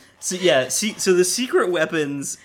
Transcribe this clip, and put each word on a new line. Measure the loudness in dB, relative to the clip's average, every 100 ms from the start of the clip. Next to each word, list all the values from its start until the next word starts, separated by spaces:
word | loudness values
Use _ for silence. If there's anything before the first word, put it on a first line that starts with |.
| -20 -12
So, | -8 0
yeah, | 2 2 2
see, | -2 -4 -2
so | 2
the | 4 2
secret | 0 0 0 2
weapons | 0 0 0 -2 -4 -8 -10